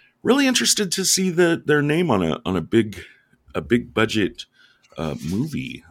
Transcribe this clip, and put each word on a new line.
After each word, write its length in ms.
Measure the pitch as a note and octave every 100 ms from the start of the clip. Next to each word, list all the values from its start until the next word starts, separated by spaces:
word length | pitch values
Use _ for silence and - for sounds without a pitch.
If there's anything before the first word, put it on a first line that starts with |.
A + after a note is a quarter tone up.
| _ _
really 240 | - C4+ C4+
interested 440 | B3 A#3 - G3
to 120 | F#3+ F3+
see 240 | - F#3
the, 320 | E3 E3+ C3
their 180 | - D3
name 280 | D3 D#3 F3
on 140 | G2+
a, 180 | E2 - -
on 100 | F#2
a 60 |
big, 400 | D#2+ A2+ G#2+ F#2 - _ _ _ _
a 80 | F#2
big 320 | D2+ A#2+ A#2+
budget, 520 | - A2 G#2+ E2+ - - _ _ _ _ -
uh, 180 | D#2 C#2 D2+
movie 540 | G2 D#3 C3+ C2 B1 -